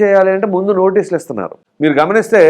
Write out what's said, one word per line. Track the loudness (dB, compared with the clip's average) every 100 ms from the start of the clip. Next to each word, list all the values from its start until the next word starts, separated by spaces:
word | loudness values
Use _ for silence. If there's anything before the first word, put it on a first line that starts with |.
చేయాలి | 2 2 2 0
అంటే | -2 -4
ముందు | -2 0
నోటీసులు | 0 0 -4 -6
ఇస్తున్నారు. | -8 -10 -10 -14 _ -4
మీరు | -2 0
గమనిస్తే, | 0 0 0 4